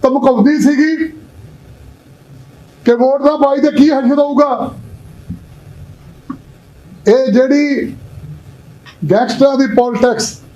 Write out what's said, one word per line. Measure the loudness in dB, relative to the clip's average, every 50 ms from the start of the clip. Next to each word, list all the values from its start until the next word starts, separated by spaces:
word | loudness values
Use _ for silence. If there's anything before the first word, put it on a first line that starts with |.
ਧਮਕਾਉਂਦੀ | 0 0 0 2 2 2 2 4 2 2 2 2
ਸੀਗੀ | 2 0 2 2 0 0 0 -4 -6 -8 -8 -16 -20 -20 -20 -20 -20 -20 -20 -20 -20 -20 -20 -20 -20 -20 -20 _ _ -20 -20 _ -20 _ -20 -20 -20 -20 -20 -20 -20 -20 -20 -4 0
ਕਿ | 0 2
ਵੋਟ | 2 2 0 0 2 0
ਦਾ | 0 2 2
ਬਾਈ | 0 0 2 2
ਤੇ | 0 0
ਕੀ | 4 4 2 4
ਹਸ਼ਰ | 4 0 0 0 2 2
ਹੋਊਗਾ। | 0 0 2 0 2 0 0 -4 -6 -10 -12 -14 -18 -20 -20 -20 -20 -20 -20 -20 -16 -16 -16 -16 -16 -20 -20 -20 -20 -20 -20 -20 -20 -20 -20 -20 -20 -20 -20 -20 -18 -18 -18 -18 -18 -20 -20 -20 -20 -20 -20 -20 -20 -20 -20 -4 0 2
ਇਹ | 2 2 2 0 2
ਜਿਹੜੀ | 0 2 2 2 0 0 0 -2 -4 -4 -8 -10 -14 -20 -20 -20 -20 -18 -18 -20 -20 -20 -20 -20 -20 -20 -20 -20 -20 -20 -20 -14 -10 -4 0
ਗੈਂਗਸਟਰਾਂ | 0 0 0 -2 0 0 2 2 2 0
ਦੀ | -2 0
ਪੋਲਿਟਿਕਸ | 0 0 0 0 -2 0 0 0 0 -2 -6 -10 -10 -16 -20 -20 -20